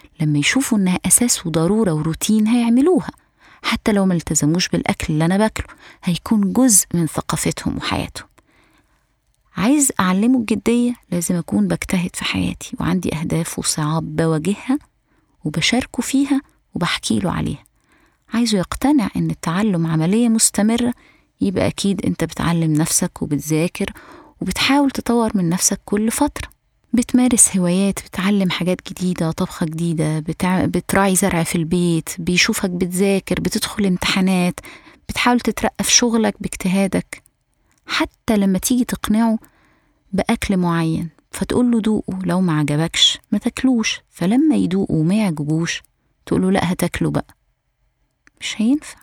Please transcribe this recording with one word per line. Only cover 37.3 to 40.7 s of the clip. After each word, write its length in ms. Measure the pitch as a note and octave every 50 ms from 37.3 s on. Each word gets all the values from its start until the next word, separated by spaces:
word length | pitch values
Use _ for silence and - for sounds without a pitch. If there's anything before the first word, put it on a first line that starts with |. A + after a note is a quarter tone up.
| _ _ _ _ _ _ _ _ _ _ _
حتى 500 | - - - D#4+ - _ _ _ - A3+
لما 220 | G3+ G3 G3 F#3 F#3
تيجي 260 | - - B3+ A#3+ B3
تقنعه 540 | - - - - - G#3+ A3 A#3 A3+ A3 A3+ - - _ _ _ _ _ _ _ _ _ _ _ _ -
بأكل 440 | F#3+ - - A#3 - - - G3
معين، 520 | F#3 F3+ E3+